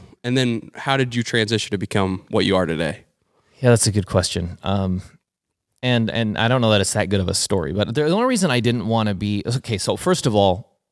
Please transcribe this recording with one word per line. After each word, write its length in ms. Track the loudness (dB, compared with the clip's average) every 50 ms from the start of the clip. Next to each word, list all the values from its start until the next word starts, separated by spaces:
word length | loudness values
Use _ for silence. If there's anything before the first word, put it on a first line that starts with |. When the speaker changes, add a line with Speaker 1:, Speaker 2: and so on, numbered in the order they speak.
| -8 -16 -16 _ -4
Speaker 1:
And 120 | -2 0
then 340 | 2 2 0 -2 -4 -6 -12 -14
how 220 | -8 -4 -2 0
did 180 | 0 0 0 -2
you 80 | -4 -4
transition 480 | 0 0 0 0 0 0 -2 -2 -2
to 60 | -4
become 480 | -4 -4 -2 0 0 0 0 -2 -4 -6 -4
what 160 | -2 0 2
you 100 | 2 2
are 100 | 2 0
today? 400 | 0 -2 -2 -2 -4 -4 -8 -14 _ _ _ _ _ _ _ _ _ _ 0
Speaker 2:
Yeah, 100 | 4 4
that's 180 | 4 4 4
a 40 | 2
good 160 | 0 -2 -2
question. 500 | 0 0 0 0 0 -4 -6 -6 -8 -10 -8 -4
Um, 380 | -2 -2 -2 0 -2 -2 -4 -6 -10 _ _ _ _ _ _ _ _ _ _ _ _ _ -4
and, 280 | -2 0 2 2 0 0
and 280 | -2 -2 -2 -2 -2
I 100 | 0 0
don't 140 | 2 2 2
know 100 | 4 4
that 100 | 4 4
it's 120 | 2 2 0
that 160 | -2 0 0
good 100 | 0 0
of 100 | 0 0
a 40 | -2
story, 400 | -2 -2 -2 -2 -2 -2 -2 -2
but 140 | -2 -2
the, 60 | -2 0
the 160 | 0 0 0
only 160 | 2 2 0
reason 260 | 0 0 0 0 0
I 80 | 0 2
didn't 280 | 2 0 0 0 0
wanna 260 | 0 0 0 0 0 -2
be, 300 | -2 -2 -2 -2 -2 -2
okay, 320 | -4 -4 -4 -4 -4 -6
so 180 | -4 -2 -2 -2
first 300 | -2 0 0 0 0 0
of 100 | 2 4
all, 420 | 4 4 4 4 0 -4 _ _ _ _ _